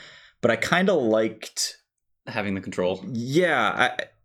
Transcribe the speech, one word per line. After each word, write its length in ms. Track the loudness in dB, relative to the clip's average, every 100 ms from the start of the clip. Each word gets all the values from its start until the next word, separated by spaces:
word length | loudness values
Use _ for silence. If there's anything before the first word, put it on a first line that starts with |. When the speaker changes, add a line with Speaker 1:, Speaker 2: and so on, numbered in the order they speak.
| -20 -20 -20 _
Speaker 1:
But 100 | 0
I 40 | 0
kinda 380 | 0 2 2
liked 880 | 2 4 2 2 -2 -12 -8 -8 -8 _ _ _ _ -10
Speaker 2:
Having 280 | -6 -4 -4
the 60 |
control. 420 | -6 -2 -2 -2 -6
Speaker 1:
Yeah, 480 | -8 -2 0 2 2 2 2
I, 300 | 0 0 -8 _